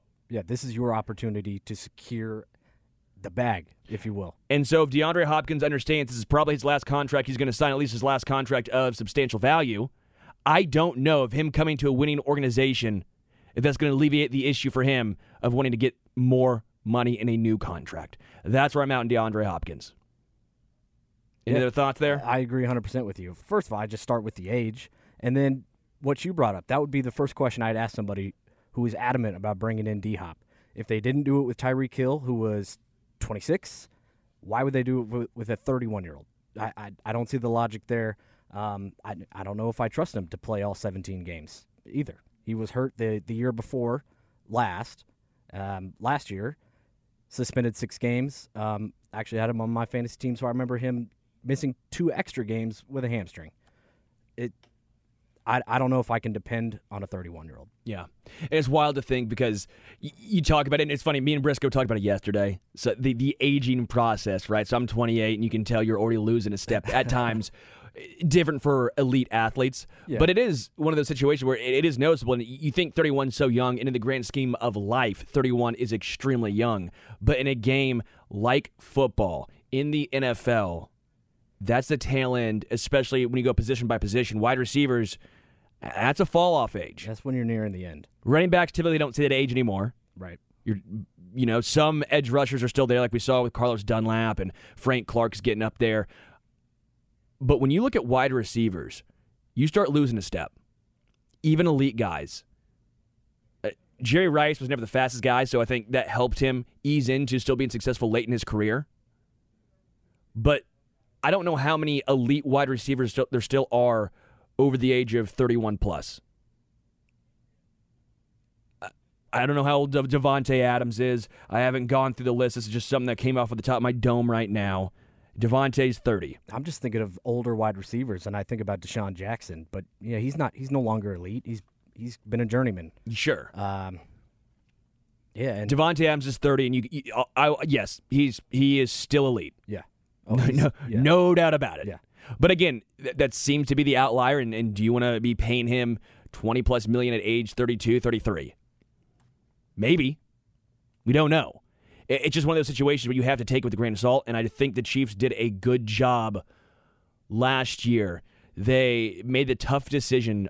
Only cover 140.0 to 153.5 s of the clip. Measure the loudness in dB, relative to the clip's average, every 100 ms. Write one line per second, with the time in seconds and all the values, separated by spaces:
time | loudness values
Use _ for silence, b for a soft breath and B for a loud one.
140 | _ _ 0 2 4 4 2 0 -2 2
141 | 6 6 6 6 4 2 0 -6 -10 -12
142 | _ B B 4 4 6 2 0 -8 -10
143 | -4 0 0 0 0 2 2 2 4 4
144 | 4 4 2 2 0 -2 -2 0 2 4
145 | 2 0 0 0 0 0 0 0 0 -4
146 | b b b -6 -2 0 2 0 2 2
147 | 2 0 0 0 0 0 0 0 2 2
148 | 2 0 0 -4 -6 -16 _ _ _ _
149 | _ _ _ _ _ _ _ -2 2 4
150 | 2 -2 _ _ _ _ _ _ _ _
151 | 2 4 6 2 0 -8 b b b b
152 | -2 0 2 2 2 2 0 0 2 2
153 | 0 0 2 0 0